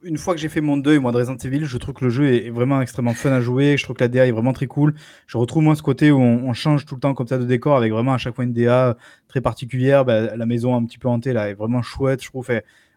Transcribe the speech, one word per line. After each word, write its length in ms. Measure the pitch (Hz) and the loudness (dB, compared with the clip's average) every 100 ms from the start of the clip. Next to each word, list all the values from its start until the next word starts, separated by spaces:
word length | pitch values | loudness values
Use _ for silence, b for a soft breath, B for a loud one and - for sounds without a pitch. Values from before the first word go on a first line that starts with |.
une 140 | 180 151 | -10 -8
fois 180 | - | -4
que 60 | 165 | -4
j'ai 80 | 156 | -4
fait 140 | 170 | -4
mon 160 | 151 143 | -2 0
deuil, 200 | 139 151 | 2 2
moi, 140 | 127 | 2
de 60 | 120 | 0
Resident 180 | 123 127 | -2 -4
Evil, 300 | 131 139 156 | -6 -4 -4
je 100 | 123 | -6
trouve 180 | - | -8
que 100 | 135 127 | -4 -2
le 40 | |
jeu 160 | 117 143 | 2 2
est, 140 | 120 117 | 2 0
est 40 | |
vraiment 300 | 117 123 139 | -6 -2 -2
extrêmement 320 | 123 - 120 | -2 -4 -4
fun 200 | 117 147 | -2 0
à 80 | 131 | 0
jouer. 340 | 120 123 143 139 | 0 2 2 2
Je 80 | |
trouve 120 | - 123 | -2 -2
que 80 | |
la 40 | 123 | 0
D 100 | 127 | 2
A 80 | 127 | 2
est 40 | |
vraiment 240 | 113 120 | 2 0
très 120 | 123 131 | -2 -4
cool. 280 | - 151 151 B B B | 0 0 0 B B B
Je 100 | 117 | -4
retrouve, 260 | 120 165 | -2 2
moi, 140 | 156 151 | 2 2
ce 60 | |
côté 280 | - 127 151 | 0 2 4
où 80 | 143 | 6
on, 300 | 123 120 131 | 4 2 0
on 60 | |
change 320 | 117 156 147 - | -2 0 0 -2
tout 80 | |
le 60 | 131 | -4
temps 120 | 139 | -4
comme 140 | 131 123 | -2 -2
ça 100 | 135 | -2
de 80 | |
décor, 320 | 123 127 147 139 | 0 0 2 2
avec 160 | 113 | 2
vraiment 220 | 110 123 | 0 0
à 40 | 131 | -2
chaque 160 | 127 | -4
fois 100 | 113 | -6
une 100 | 123 | -4
D 120 | 117 120 | 0 2
A 300 | 123 127 113 B B _ | 4 2 0 B B _
très 140 | 135 | -4
particulière. 640 | 117 113 120 127 131 139 127 | -4 -4 -6 -2 2 4 4
Bah, 280 | 110 113 | 2 0
la 120 | 113 117 | -4 -4
maison 280 | 120 123 | -2 0
un 100 | 123 117 | 0 -2
petit 120 | - | -4
peu 100 | 127 | -4
hantée, 260 | 120 127 | -2 -2
là, 160 | 117 104 | -2 -4
est 40 | |
vraiment 280 | 101 110 123 | -4 -4 -4
chouette, 400 | 117 - 135 131 | -4 -4 -2 -2
je 60 | - | -6
trouve. 220 | 131 120 | -10 -4
Et 120 | 117 - b b | -4 -4 b b